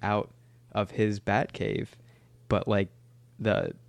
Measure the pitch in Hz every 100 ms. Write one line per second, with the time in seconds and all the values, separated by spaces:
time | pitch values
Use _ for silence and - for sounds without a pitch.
0 | 101 104 - - - - - 101 101 -
1 | 107 101 - 104 - - 104 101 113 -
2 | - - - - - 104 - 101 95 -
3 | - - - - 110 69 50 -